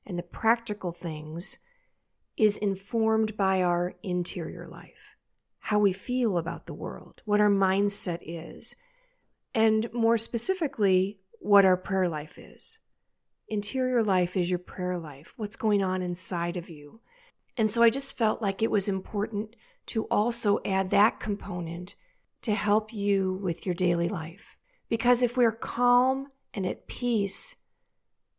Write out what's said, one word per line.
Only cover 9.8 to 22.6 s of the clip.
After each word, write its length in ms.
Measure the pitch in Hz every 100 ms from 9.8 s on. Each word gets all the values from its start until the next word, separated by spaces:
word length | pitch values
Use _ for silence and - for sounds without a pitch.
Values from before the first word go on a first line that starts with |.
| 233
more 240 | 240 226 226
specifically, 1000 | - 226 - 381 311 - 196 185 196 - _ -
what 240 | 208 202
our 140 | 190 185
prayer 320 | 185 190 180
life 300 | 151 156 -
is. 400 | - - - - _ _ _ _ _ _ -
Interior 540 | 208 - 262 254 247
life 320 | 214 185 180 185
is 140 | 175
your 100 | 180
prayer 380 | - - 180 180
life, 360 | 160 139 160 -
what's 180 | 208 -
going 260 | 220 202
on 200 | 190 185
inside 560 | 180 175 - 175 175 170
of 120 | 170
you. 300 | 151 147 - _ _ _ _ _ -
And 160 | 214
so 100 | 226
I 80 | 233
just 280 | 269 - -
felt 240 | 220 -
like 200 | 202 190
it 80 | 220
was 200 | 208 196
important 680 | 190 190 208 220 208 214 _ _ _ -
to 180 | 220 -
also 520 | 208 226 226 208 - 208
add 240 | 190 190
that 320 | 202 220 -
component 760 | - 196 196 180 165 170 180 - _ _ _ _
to 120 | -
help 380 | 208